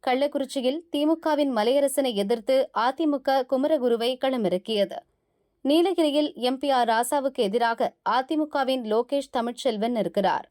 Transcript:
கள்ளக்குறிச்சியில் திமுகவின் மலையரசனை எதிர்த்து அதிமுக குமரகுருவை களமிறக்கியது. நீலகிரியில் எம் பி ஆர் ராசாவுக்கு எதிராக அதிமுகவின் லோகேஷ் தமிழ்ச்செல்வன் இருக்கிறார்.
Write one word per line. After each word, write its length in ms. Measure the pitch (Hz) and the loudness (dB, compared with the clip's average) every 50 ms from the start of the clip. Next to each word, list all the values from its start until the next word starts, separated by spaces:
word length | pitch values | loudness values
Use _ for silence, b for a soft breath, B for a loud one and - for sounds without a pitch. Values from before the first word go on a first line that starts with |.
| - | 0
கள்ளக்குறிச்சியில் 720 | 262 247 262 285 285 294 285 269 262 - 277 240 254 277 330 339 _ - | 0 0 0 0 -2 -2 -4 -6 -4 -6 -2 -2 -2 -2 -4 -8 _ -2
திமுகவின் 580 | 285 294 302 330 320 - 320 302 285 294 277 247 220 | 0 2 2 0 0 0 0 0 2 0 0 0 0
மலையரசனை 520 | 214 233 269 285 285 277 277 294 277 254 226 196 | 2 2 2 2 2 2 0 0 0 0 0 -2
எதிர்த்து 340 | 202 202 240 233 214 - 262 269 262 - - 208 | 0 0 -2 -2 0 0 2 2 0 0 -2 0
அதிமுக 580 | 226 254 262 - 330 302 285 262 - 285 269 269 254 - | 0 0 0 0 0 0 0 0 0 0 0 0 0 0
குமரகுருவை 600 | 277 254 269 302 320 285 240 247 233 220 233 247 262 254 | -2 0 2 0 0 2 2 0 0 2 0 -2 -2 -2
களமிறக்கியது. 760 | - 269 262 247 208 175 185 185 _ - 220 202 196 180 - - _ _ _ _ _ _ _ _ _ _ _ _ - 269 | -2 -2 0 0 0 0 0 -2 _ -2 0 0 0 -2 -2 -14 _ _ _ _ _ _ _ _ _ _ _ _ 0 2
நீலகிரியில் 600 | 294 330 349 392 349 349 320 294 269 302 302 294 - - 233 247 | 2 2 2 2 2 2 2 2 2 0 0 -2 -4 -4 -4 -2
எம் 100 | 262 262 | -2 -2
பி 120 | 294 285 | 0 0
ஆர் 180 | 269 247 240 226 | 2 2 2 2
ராசாவுக்கு 540 | 226 226 247 - 294 285 262 269 262 - 226 190 | 2 0 0 0 -2 0 0 -2 -2 0 -2 0
எதிராக 400 | 196 240 233 233 226 - 254 - _ _ _ 196 | 2 0 0 0 0 -2 -2 -4 _ _ _ 0
அதிமுகவின் 720 | 220 254 262 - 320 302 302 302 - 285 269 247 262 262 233 214 | 0 0 0 0 -2 -2 -2 -2 -2 -2 0 0 -2 -4 -2 0
லோகேஷ் 400 | 214 226 247 - 285 277 269 - - | 0 0 0 0 -2 -4 -4 -4 -4
தமிழ்ச்செல்வன் 600 | 254 226 240 240 - - 269 226 202 214 233 247 220 | -4 -4 -4 -6 -4 -4 -2 -2 0 -2 -2 -2 -2
இருக்கிறார். 440 | 196 175 - 202 190 180 156 - - _ | -2 -2 -2 0 0 0 -2 -2 -6 _